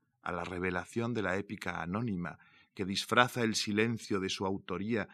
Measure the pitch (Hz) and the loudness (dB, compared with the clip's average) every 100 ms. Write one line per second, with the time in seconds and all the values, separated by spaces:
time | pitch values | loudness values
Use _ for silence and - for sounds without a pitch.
0 | _ _ 82 87 87 90 92 90 87 117 | _ _ -4 -4 -4 -2 0 0 -2 -4
1 | 117 113 95 92 101 104 92 87 82 98 | -2 0 0 0 -2 -6 -6 -4 -2 -2
2 | 120 92 85 78 - - _ - 95 98 | -2 -2 -4 -8 -18 -20 _ -6 -4 -2
3 | - 117 123 127 117 101 - 104 113 113 | 2 6 6 4 0 0 0 2 2 2
4 | - 101 95 - 98 98 - 90 101 117 | 0 0 0 0 -2 -2 -4 -4 -2 -2
5 | 92 | -2